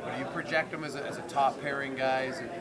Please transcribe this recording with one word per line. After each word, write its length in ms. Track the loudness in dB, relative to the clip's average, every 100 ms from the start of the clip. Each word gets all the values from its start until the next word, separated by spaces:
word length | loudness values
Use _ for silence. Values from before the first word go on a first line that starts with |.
but 100 | -2
do 60 | -4
you 60 | -2
project 460 | -4 0 2 2
him 120 | -2
as 100 | -4
a, 100 | -4
as 140 | -4 -4
a 40 |
top 380 | 0 4 4 4
pairing 360 | -2 -2 -2 0
guy? 300 | 2 4 2
Is 120 | -2
it, 100 | -6 -6